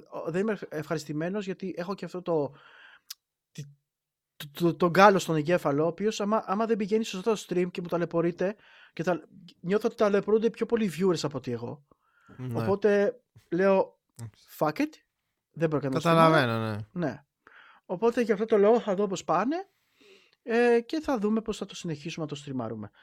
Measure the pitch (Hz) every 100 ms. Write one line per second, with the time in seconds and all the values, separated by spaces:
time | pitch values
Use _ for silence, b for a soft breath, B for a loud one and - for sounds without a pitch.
0 | - - - 170 214 202 - 151 147 160
1 | 147 151 170 208 190 180 190 - 175 196
2 | 170 180 175 160 135 b b b b b
3 | - - _ _ _ - 143 _ _ _
4 | _ _ _ - 151 - 170 160 180 165
5 | 202 190 - 160 147 175 151 139 165 170
6 | 208 214 202 220 - 196 226 226 202 220
7 | 226 190 208 208 - 175 175 196 175 170
8 | 170 170 170 170 180 214 b b b -
9 | 165 170 - - - _ 170 208 233 -
10 | 214 202 196 220 220 - 226 233 214 151
11 | 190 160 151 135 127 120 117 143 _ b
12 | b b b - 127 117 117 202 208 202
13 | 202 - _ _ _ 170 196 190 - _
14 | _ - 113 - _ - 151 151 302 -
15 | _ _ _ _ _ - 160 147 139 156
16 | 165 165 160 160 123 113 110 104 104 180
17 | 156 - _ _ b b b b - 175
18 | 226 233 226 185 220 214 202 233 - 185
19 | 208 190 - 160 226 339 392 b b b
20 | b b b b - 226 240 233 233 320
21 | 302 254 208 220 220 208 196 - 175 147
22 | 160 160 151 143 - 131 113 113 104 b